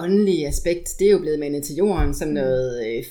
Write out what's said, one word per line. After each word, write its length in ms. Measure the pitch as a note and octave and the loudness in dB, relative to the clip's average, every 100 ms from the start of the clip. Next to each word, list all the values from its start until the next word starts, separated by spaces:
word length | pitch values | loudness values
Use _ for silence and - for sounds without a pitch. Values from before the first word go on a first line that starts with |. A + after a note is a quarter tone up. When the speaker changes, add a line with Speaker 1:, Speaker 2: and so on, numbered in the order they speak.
Speaker 1:
åndelige 420 | E3+ G3+ G3 E3+ C#3+ | 2 4 4 2 0
aspekt, 400 | - E3+ F3 - - | -2 -2 -2 -6 0
det 80 | G3 | 4
er 40 | |
jo 60 | F#3+ | 4
blevet 200 | D#3 D3+ | 2 -2
mandet 260 | C#3+ C#3+ | -2 -4
til 120 | C#3 D3+ | -6 -2
jorden 380 | G#3 F3 C#3+ | 0 2 0
som 140 | C#3+ D#3 | 0 -2
Speaker 2:
Mm. 60 | |
Speaker 1:
noget, 520 | D3 C3 B2+ B2+ A#2+ A2 | -2 0 0 -2 -4 -4
øh, 180 | A#2 B2+ | -6 0